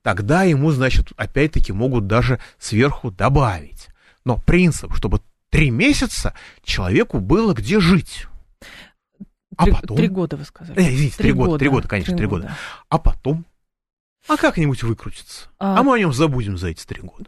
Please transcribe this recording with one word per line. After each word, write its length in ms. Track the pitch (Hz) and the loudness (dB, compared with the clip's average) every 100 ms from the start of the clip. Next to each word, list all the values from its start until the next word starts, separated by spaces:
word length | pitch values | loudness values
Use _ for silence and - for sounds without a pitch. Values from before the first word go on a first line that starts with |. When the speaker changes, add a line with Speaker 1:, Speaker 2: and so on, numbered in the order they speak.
Speaker 1:
тогда 420 | 113 95 104 170 | -4 -2 2 2
ему, 260 | 190 139 156 | 4 2 2
значит, 380 | 135 131 - - - | 2 2 2 0 -4
опять-таки 560 | 107 131 156 - - | -4 -2 2 2 2
могут 340 | 98 127 123 98 | 0 -2 0 0
даже 320 | 110 120 117 - _ | 2 2 0 -6 _
сверху 500 | - 104 139 - 120 | -4 0 0 -2 -8
добавить. 800 | 92 120 143 120 85 78 - - - _ _ | -2 2 2 2 -2 -10 -20 -20 -20 _ _
Но 120 | 127 110 | -6 -2
принцип, 560 | - 175 175 - - | 2 4 4 2 -2
чтобы 260 | - 107 104 - _ _ | -2 0 -2 -4 _ _
три 200 | 143 147 | 2 2
месяца 640 | 117 262 285 254 - - - - - | 2 2 2 -2 -4 -6 -6 -16 -14
человеку 560 | - - 92 127 240 123 | -6 -4 0 0 0 -2
было 340 | 95 180 226 | 0 2 2
где 280 | 113 101 208 | 0 0 2
жить. 460 | 170 185 - - - - - _ - - - _ _ - - _ _ - | 4 2 0 -12 -16 -18 -20 _ -20 -20 -20 _ _ -20 -20 _ _ 0
А 80 | |
Speaker 2:
Три, 80 | 175 | 2
Speaker 1:
потом? 240 | - - 110 | 2 0 0
Speaker 2:
три 120 | 180 | 0
года, 280 | 185 165 151 | 0 -4 -6
вы 80 | |
сказали. 340 | 147 - 165 190 | -14 -20 -6 0
Speaker 1:
Э, 40 | 170 | 2
извините, 240 | 131 143 - | 2 -2 0
Speaker 2:
Три 60 | 143 | 0
Speaker 1:
три 20 | |
года, 260 | 131 127 151 | 2 2 2
три 100 | 147 | 2
Speaker 2:
года. 80 | 127 | 0
Speaker 1:
года, 100 | - | 0
конечно, 240 | 104 87 | -4 -2
Speaker 2:
Три 60 | 175 | -2
Speaker 1:
три 80 | 139 | -2
года. 160 | 90 | -2
Speaker 2:
года. 140 | - - - - - | -6 -12 -14 -16 -4
Speaker 1:
А 80 | 160 | 0
потом? 460 | - - 135 165 - _ _ _ _ _ _ _ - | 2 0 -2 -4 -6 _ _ _ _ _ _ _ -4
А 80 | 302 | 0
как-нибудь 460 | 302 - 147 127 | 0 0 -2 -2
выкрутиться. 680 | 117 110 - - - - - - | -4 -6 -10 -16 -18 -20 -20 -6
Speaker 2:
А 200 | 196 196 | 0 2
Speaker 1:
А 40 | |
мы 100 | 269 | 4
о 40 | 240 | 2
нём 120 | 180 | 2
забудем 460 | 123 160 127 101 90 | 2 0 0 -4 -4
за 100 | 90 | -6
эти 160 | 80 | -8
три 160 | - - | -12 -14
года. 240 | 90 - | -14 -18